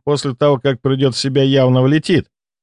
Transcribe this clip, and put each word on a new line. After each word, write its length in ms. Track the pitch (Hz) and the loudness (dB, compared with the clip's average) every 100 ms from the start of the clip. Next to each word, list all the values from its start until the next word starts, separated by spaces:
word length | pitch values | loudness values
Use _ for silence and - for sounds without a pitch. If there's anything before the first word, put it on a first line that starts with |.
после 300 | - 147 143 | -4 -4 -4
того, 240 | 123 147 135 | -2 0 0
как 220 | 143 127 | -2 -2
придет 340 | 135 135 135 | -2 0 -2
в 40 | 113 | -2
себя, 260 | 139 135 | -4 0
явно 380 | 135 135 127 127 | 2 2 2 2
влетит. 440 | 131 151 - 160 - _ _ _ | 2 0 0 -2 -2 _ _ _